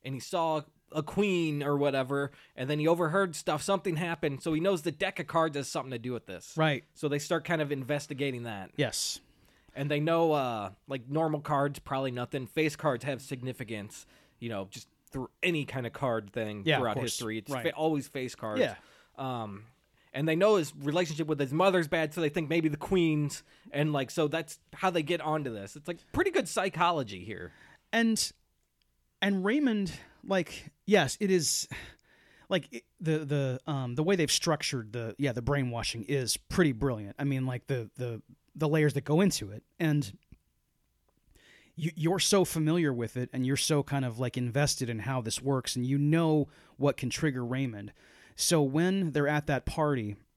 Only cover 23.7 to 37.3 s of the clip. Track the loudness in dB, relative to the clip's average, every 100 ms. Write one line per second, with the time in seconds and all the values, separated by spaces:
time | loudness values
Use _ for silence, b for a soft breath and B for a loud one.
23.7 | 0 0 2 -2 0 0 0 -6 -12 _
24.7 | -2 0 0 0 -2 0 -2 -2 -6 -10
25.7 | -12 -10 -10 _ 0 2 2 0 0 -2
26.7 | 2 2 2 -2 -8 -10 -10 -12 B B
27.7 | B _ 2 2 2 -2 -6 _ _ _
28.7 | _ _ _ _ _ 0 0 2 2 2
29.7 | 2 -2 -6 B B -2 0 0 -8 -16
30.7 | _ 4 4 4 0 2 4 2 -2 -4
31.7 | B B B B B B B B -2 -2
32.7 | -14 _ _ 0 0 0 0 0 -2 -4
33.7 | -4 -2 -2 2 2 4 2 2 0 0
34.7 | -4 -4 -6 -6 -2 -2 0 0 0 0
35.7 | -2 -4 -6 -2 -2 0 -4 _ 2 4
36.7 | 4 0 -2 -8 -6 -2